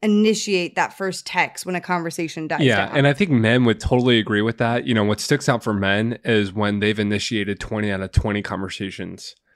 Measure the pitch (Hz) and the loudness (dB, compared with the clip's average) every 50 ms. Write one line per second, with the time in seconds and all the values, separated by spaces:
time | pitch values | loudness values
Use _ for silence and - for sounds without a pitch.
0 | - 214 208 208 214 220 214 214 - 214 196 180 175 165 - 185 160 - - - | 0 2 4 6 6 4 4 2 0 0 0 0 0 -2 -2 -2 -2 -2 -2 -6
1 | 196 190 180 - - - - 180 165 - - - - 185 180 175 175 - 180 175 | -6 -6 -6 -6 -8 -6 -2 -2 -2 -2 -2 -10 -8 -6 -6 -6 -4 -2 -4 -2
2 | 165 165 156 - 170 156 - 170 156 147 160 147 151 127 110 98 98 95 107 139 | -4 -4 -6 -6 -6 -6 -6 -8 -6 -4 -2 0 2 2 2 2 0 0 2 2
3 | 139 143 143 - 202 175 143 117 110 110 120 127 123 117 107 - - - 127 123 | 2 2 2 2 2 2 2 2 4 4 4 4 4 4 2 2 0 0 2 2
4 | 123 127 120 113 104 87 107 104 107 113 113 - 120 117 117 120 - - 117 110 | 4 4 4 4 2 2 0 0 0 0 0 0 0 0 0 -2 -2 0 0 2
5 | 101 104 107 - - - 147 143 - - 123 113 - 117 107 98 98 98 98 104 | 2 2 0 -2 0 0 0 0 2 0 0 0 0 -2 -2 0 2 2 2 2
6 | 110 117 120 - - - 113 107 104 95 92 107 104 104 104 101 104 107 107 110 | 0 -2 -4 -4 -2 0 2 2 2 0 0 -2 0 0 0 0 0 0 0 0
7 | 104 101 104 101 - - 117 107 101 101 101 - - - 110 107 104 104 98 95 | 0 0 0 -2 -2 -2 -4 -4 -2 -4 -4 -6 -6 -8 -6 -4 -4 -2 -4 -4
8 | 95 92 - - - 110 101 104 98 - 104 92 95 90 - - 107 92 - - | -4 -2 0 0 0 0 0 -2 -4 -4 -6 -6 -6 -8 -8 -8 -10 -10 -8 -10
9 | 92 90 90 - - - - _ _ _ _ | -12 -12 -12 -14 -16 -18 -20 _ _ _ _